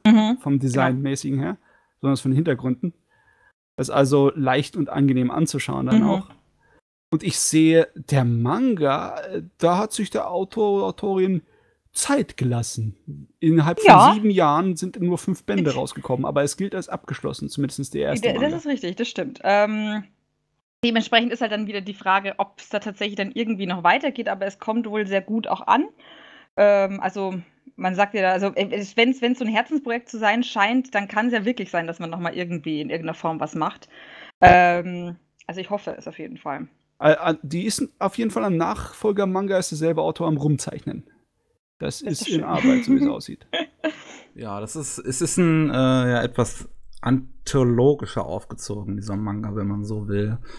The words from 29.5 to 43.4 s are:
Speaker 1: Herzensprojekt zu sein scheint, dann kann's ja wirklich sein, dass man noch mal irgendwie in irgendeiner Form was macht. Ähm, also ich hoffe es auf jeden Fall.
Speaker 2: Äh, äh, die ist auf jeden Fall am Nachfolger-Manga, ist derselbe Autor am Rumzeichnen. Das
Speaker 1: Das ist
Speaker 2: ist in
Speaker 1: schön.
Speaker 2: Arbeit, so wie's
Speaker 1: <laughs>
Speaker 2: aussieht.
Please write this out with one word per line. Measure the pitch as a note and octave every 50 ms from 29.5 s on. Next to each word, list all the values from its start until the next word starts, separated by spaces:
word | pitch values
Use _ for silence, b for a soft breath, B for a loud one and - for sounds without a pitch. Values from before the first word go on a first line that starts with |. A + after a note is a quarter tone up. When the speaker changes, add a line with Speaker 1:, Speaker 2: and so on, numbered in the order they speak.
Speaker 1:
Herzensprojekt | A3 G#3+ A#3+ - D#4 C#4+ - A#3+ A#3 A#3+ A#3+ -
zu | - A3
sein | A3 G3+ G#3+ A#3+ B3
scheint, | - - A3 G3 G#3+ B3 C4 B3+ - -
dann | G3+ G3+ G3
kann's | - G#3+ A3+ B3 A#3+
ja | A3 F#3+
wirklich | A#3 B3 - F#3+ -
sein, | - E3+ E3
dass | E3 E3 -
man | E3+ E3
noch | E3 F#3
mal | F3 E3+ -
irgendwie | - F3+ E3+ F3 E3 C#3+ D#3+ D#3 D3
in | D3 C3
irgendeiner | - E3+ E3 D#3+ D#3+
Form | - - E3 D#3+ D3+
was | C#3+ D3+ -
macht. | D#3+ D#3 F#3+ - - - - B B B B B B B B B - F3+
Ähm, | F3+ F3+ F3+ F3+ F3 F3 F3 E3+ F3+ F3+ F3 F3 F3 F3 - _ _ _ _ _
also | - E3+ F#3+
ich | F#3 -
hoffe | G3+ G3+ - - -
es | - - D#3+
auf | D#3+ -
jeden | D#3+ E3 - -
Fall. | - D3+ C#3 C#3+ - C#3+ _ _ _ _ _ -
Speaker 2:
Äh, | D3 D3+ D#3
äh, | D#3 E3 E3+ D#3+ D#3 -
die | C#3 D#3+ F3 G3
ist | A3 - - C#4 - _ -
auf | - F#3+ - -
jeden | A#3 A3
Fall | - A#3 A3
am | G3+ F3
Nachfolger-Manga, | E3 E3 F3 G#3+ - - - - - - G#3+ G3+ G3+ G3+ F#3+ F#3 F#3+ G3 G3 F#3+ F#3
ist | E3+ -
derselbe | E3 D3+ D#3 E3 D#3+ E3 D#3
Autor | E3 D#3+ - E3+ E3
am | D#3
Rumzeichnen. | C#3 C#3+ D3+ D3+ C3 - - - - - - - - - _ _ _ _ _ _ _ _ _ _ _ _ _ _ -
Das | - - - -
Speaker 1:
Das | D4+ G#3+ D3+
ist | - -
Speaker 2:
ist | -
in | F#3+
Speaker 1:
schön. | D#3 -
Speaker 2:
Arbeit, | - D#3+ - A#3 C4 C4 B3+ A#3
so | - C4+
wie's | C4+ C#4+
Speaker 1:
<laughs> |
Speaker 2:
aussieht. | D4 - - - - - -